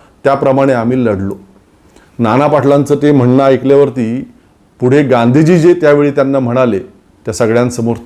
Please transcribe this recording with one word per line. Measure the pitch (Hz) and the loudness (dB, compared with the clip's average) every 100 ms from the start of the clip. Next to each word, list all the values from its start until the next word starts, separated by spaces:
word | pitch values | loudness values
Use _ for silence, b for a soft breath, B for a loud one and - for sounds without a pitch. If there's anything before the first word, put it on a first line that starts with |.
| B _ | B _
त्याप्रमाणे | 135 135 139 135 139 | -2 0 0 0 0
आम्ही | 120 117 127 117 | 0 -2 -2 -2
लढलो." | 98 98 98 - _ _ _ b b b - | -2 -6 -10 -16 _ _ _ b b b -4
नाना | 110 123 147 | -2 0 0
पाटलांचं | 147 135 143 135 139 | 0 2 0 0 0
ते | 147 | 2
म्हणणं | 143 123 131 | 2 2 2
ऐकल्यावरती | 135 127 135 139 143 123 110 123 - b b b _ _ | 2 0 2 2 2 -2 -6 -6 -10 b b b _ _
पुढे | 127 143 | 0 0
गांधीजी | 135 123 117 139 160 175 | 2 0 2 2 2 2
जे | 170 | 2
त्यावेळी | 175 151 147 147 | 2 2 2 0
त्यांना | 139 135 139 | -2 -2 -2
म्हणाले, | 120 127 127 95 - _ _ _ | -2 0 0 -2 -8 _ _ _
त्या | - | -12
सगळ्यांसमोर | 104 113 117 123 120 113 117 | -4 -2 0 -2 -4 -6 -6